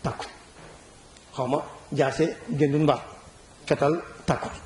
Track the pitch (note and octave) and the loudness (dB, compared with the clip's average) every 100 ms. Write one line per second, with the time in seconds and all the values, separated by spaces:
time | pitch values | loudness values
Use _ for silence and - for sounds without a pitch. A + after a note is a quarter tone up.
0 | - - - - - - - - - - | -4 -6 -12 -16 -20 -20 -20 -20 -20 -20
1 | - - - - B2 C#3+ - - - C#3 | -20 -20 -16 -6 -2 -2 -4 -14 -8 0
2 | C3+ C3 D#3+ - - D3 D3 C#3+ D3+ B2+ | 0 2 0 0 -6 2 2 4 4 2
3 | - - - - - - - D3 C#3+ E3 | -2 -18 -20 -20 -20 -18 -2 2 2 2
4 | - - - B2+ A#2 - | -4 -10 -2 -2 -2 -10